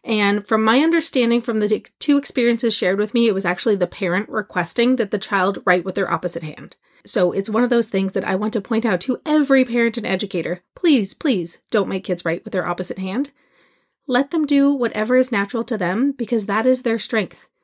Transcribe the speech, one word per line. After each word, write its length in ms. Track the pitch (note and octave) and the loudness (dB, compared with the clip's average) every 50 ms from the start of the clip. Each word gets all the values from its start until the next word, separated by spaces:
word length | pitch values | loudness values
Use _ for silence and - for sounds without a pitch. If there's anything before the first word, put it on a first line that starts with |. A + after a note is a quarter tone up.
| _ | _
and 420 | A#3 A3 G#3+ G#3 G3+ G3+ G#3 G3+ | -2 0 2 2 2 2 0 0
from 200 | - A3 G#3+ A3 | 0 0 2 2
my 140 | A3 A#3 C4+ | 4 4 4
understanding 600 | D#4 E4 E4 E4 - - - C4 A#3 A#3 A#3 A#3+ | 4 4 2 2 0 0 0 0 2 2 2 0
from 220 | A#3 - A3 G#3+ | 0 -2 -2 0
the 240 | G#3 G3+ G#3+ G3 - - _ | 0 0 0 -2 -2 -10 _
two 200 | _ - - C#4+ | _ 0 2 2
experiences 580 | C#4 C#4 - - C4 A#3 A#3+ A#3 A3+ - A3+ G#3+ | 2 0 -2 -2 0 2 2 2 2 0 0 0
shared 240 | - G3+ F3+ G3 G3+ | 0 0 0 0 0
with 140 | G#3 G#3 - | -2 0 2
me, 160 | A#3 A#3 A3+ | 2 2 2
it 40 | F#3+ | 2
was 120 | F#3+ G3 | 0 0
actually 320 | F3 F3+ - - A#3 G#3 | -2 -2 0 0 0 2
the 100 | F#3 F3+ | 2 0
parent 400 | F3 - - G3+ F3 F3 G3 G#3 | -2 -2 -4 -4 -2 -2 -2 -4
requesting 720 | - - - G3+ - - F#3 E3 - - - A#3 B3+ C4 | -4 -6 -6 -6 -4 -4 -2 -2 -2 0 0 2 2 2
that 140 | B3 G#3+ G3 | 0 0 -2
the 60 | - | -2
child 420 | G3+ - - G#3 F#3+ F#3 G3 G3 - - | -4 -4 -2 0 0 0 0 0 -2 0
write 200 | G3 F3+ F#3 E3+ | 0 0 2 0
with 100 | F#3+ F3 | -2 -4
their 160 | G3+ G3 - | -4 -2 -2
opposite 320 | E3+ D#3+ - E3+ - E3 E3 | -2 -4 -4 -4 -6 -6 -8
hand. 320 | D#3 - - D#3 - - _ _ _ _ _ _ | -10 -12 -14 -18 -20 -20 _ _ _ _ _ _
So 260 | - - G#3+ F3+ F3+ | 0 2 2 2 2
it's 180 | - G3 G3 A3+ | 0 -2 -4 -2
one 140 | G3+ A3+ B3 | 0 0 2
of 60 | A3+ | 2
those 180 | B3 A#3 A3+ | 2 2 2
things 240 | - - F#3+ F#3+ F#3+ | 0 0 -2 -2 -2
that 140 | - G3+ - | -2 -4 -2
I 100 | - F#3+ | -2 -2
want 160 | F#3+ G#3 G#3+ | -2 -2 -2
to 80 | - G#3 | -4 -4
point 260 | G3 - A#3 A3+ A3+ | -4 -2 -2 0 0
out 140 | A3+ F#3+ F3 | 0 0 0
to 200 | - C4 B3 - - | 0 -4 -4 -4 -2
every 380 | D#4 D4+ D4+ C#4+ C4 C4+ C4 B3+ | 0 2 2 4 4 4 4 4
parent 320 | B3+ A#3 A#3+ A#3 A#3 A3+ | 2 0 0 0 0 -2
and 100 | A3 G#3 | -4 -4
educator. 560 | - F#3+ F#3 G#3 G3 - F3 D3+ D3 F3+ - _ _ _ | -4 -4 -4 -4 -4 -4 -6 -4 -4 -6 -8 _ _ _
Please, 380 | - - E4 C#4+ A#3 G3 G3 - | -2 2 4 4 4 2 -2 -6
please 460 | - - D4 A#3 F#3 E3 E3+ - - _ _ | -4 -2 0 0 0 -2 -6 -10 -14 _ _
don't 160 | - G#3 G3 | -2 0 0
make 160 | F#3+ G3 F#3 F#3+ | 0 -4 -6 -4
kids 220 | - F3+ E3+ - | -4 -6 -4 -2
write 180 | E3 E3+ - - | -4 -4 -4 -6
with 80 | - | -4
their 160 | - F#3 - | -4 -4 -2
opposite 320 | E3+ F3 - F3 - - F#3+ | -2 -4 -4 -4 -6 -6 -6
hand. 320 | F#3 F#3 F#3+ A#3+ C#4+ - - _ _ _ _ _ _ _ _ _ _ _ _ _ _ | -6 -4 -4 -4 -4 -6 -8 _ _ _ _ _ _ _ _ _ _ _ _ _ _
Let 260 | - B3 B3 C#4 - | 0 0 0 0 0
them 140 | - D#4+ D4+ | 0 -2 0
do 280 | C#4+ C#4+ C#4 C#4 C#4+ C#4+ | 2 2 4 4 4 2
whatever 420 | C4 A#3+ A3+ - G#3+ G#3+ A3 B3+ | 0 -2 -2 -2 -4 0 2 4
is 160 | B3+ B3+ - | 2 2 2
natural 320 | A#3 G3+ G3 G3+ - A3+ A3+ | 0 -2 -2 -2 -4 -6 -4
to 140 | - A3+ | -4 -4
them 340 | G3 F#3 E3+ F#3 A3 C4+ C#4+ | -2 -2 -2 0 0 0 -2
because 360 | C#4 - A#3 - A#3+ A3 G3 | -2 -4 -4 -2 -2 -2 0
that 180 | G3+ G3 A3 A3 | -2 -2 0 2
is 160 | B3+ B3+ B3+ | 2 2 2
their 180 | - A#3+ A3+ A3 | 0 -2 -2 -2
strength. 480 | - - A#3+ A3 F#3 - - - - _ _ _ | -4 -2 -2 -2 -2 -2 -8 -18 -20 _ _ _